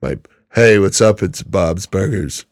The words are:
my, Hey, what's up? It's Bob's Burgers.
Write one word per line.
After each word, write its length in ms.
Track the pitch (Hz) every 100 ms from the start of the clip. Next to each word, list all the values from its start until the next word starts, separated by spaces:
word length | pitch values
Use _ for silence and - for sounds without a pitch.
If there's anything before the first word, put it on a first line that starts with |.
my, 160 | 65 67 _ _ _
Hey, 240 | - 117 107
what's 220 | 98 -
up? 220 | 110 104
It's 200 | 92 -
Bob's 440 | - 95 85 87 -
Burgers. 580 | 95 95 73 76 - -